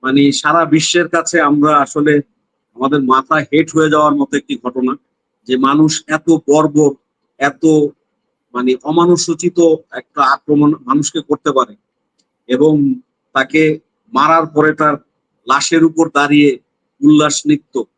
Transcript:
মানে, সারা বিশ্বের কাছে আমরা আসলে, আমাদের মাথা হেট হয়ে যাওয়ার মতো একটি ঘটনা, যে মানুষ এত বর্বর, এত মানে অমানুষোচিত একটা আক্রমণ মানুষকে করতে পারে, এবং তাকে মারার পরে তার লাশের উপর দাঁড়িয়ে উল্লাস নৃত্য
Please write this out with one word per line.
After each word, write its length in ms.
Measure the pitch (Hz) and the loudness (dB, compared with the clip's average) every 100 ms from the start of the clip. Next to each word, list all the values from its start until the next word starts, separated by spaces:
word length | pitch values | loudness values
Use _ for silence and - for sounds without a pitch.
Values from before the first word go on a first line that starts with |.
মানে, 300 | 127 139 143 | 0 2 2
সারা 340 | 139 151 165 160 | 0 0 0 2
বিশ্বের 440 | 151 151 175 165 | 0 0 -2 -2
কাছে 320 | 170 160 170 | -4 -2 -2
আমরা 360 | 147 147 147 151 | 0 2 2 2
আসলে, 440 | 139 156 147 147 - _ _ _ _ - | 0 -2 0 0 -2 _ _ _ _ -8
আমাদের 260 | 135 147 | -4 -2
মাথা 340 | 131 131 135 156 | 0 -2 0 -4
হেট 400 | 143 147 160 156 | -2 -2 0 0
হয়ে 140 | 156 | 0
যাওয়ার 260 | 151 151 147 | 2 2 0
মতো 220 | 135 143 | -2 -4
একটি 220 | - 135 127 | -6 -10 -8
ঘটনা, 320 | 127 127 135 _ _ _ _ | -4 -4 -6 _ _ _ _
যে 140 | - 127 | -6 -2
মানুষ 460 | 139 147 156 151 - | 0 2 0 0 -6
এত 220 | 156 160 | -6 0
বর্বর, 640 | 165 - 147 151 147 147 139 _ _ _ _ | -2 2 0 2 2 0 -2 _ _ _ _
এত 280 | 143 139 160 156 143 - _ _ _ _ _ | -6 -2 0 2 0 -6 _ _ _ _ _
মানে 220 | 123 127 127 | -6 -2 -2
অমানুষোচিত 760 | 147 165 175 170 170 160 175 170 170 160 _ | -2 0 2 0 -2 -4 -4 0 2 0 _
একটা 300 | 127 - - | -16 -14 -4
আক্রমণ 520 | 135 139 - 147 147 156 123 | -2 -2 -2 2 2 0 -2
মানুষকে 360 | 139 143 165 | -2 -2 -8
করতে 300 | 147 147 - | -6 -6 -2
পারে, 240 | 131 113 104 _ _ _ _ _ _ _ | -2 -4 -8 _ _ _ _ _ _ _
এবং 460 | 127 151 151 139 127 _ _ _ | 0 2 2 0 -2 _ _ _
তাকে 460 | 135 131 156 156 156 _ _ _ | -6 -2 0 0 -2 _ _ _
মারার 320 | 127 147 165 156 | -2 0 0 0
পরে 280 | 151 151 | 0 0
তার 220 | 151 151 143 _ _ _ _ - | 0 -2 -2 _ _ _ _ -4
লাশের 360 | 135 - 165 | -2 0 2
উপর 260 | 160 160 160 | 0 2 -2
দাঁড়িয়ে 460 | 143 143 147 143 127 _ _ _ _ | 0 0 2 2 0 _ _ _ _
উল্লাস 400 | 143 151 151 143 147 | 2 4 2 -2 -2
নৃত্য 380 | 151 _ 131 110 | -2 _ -10 -10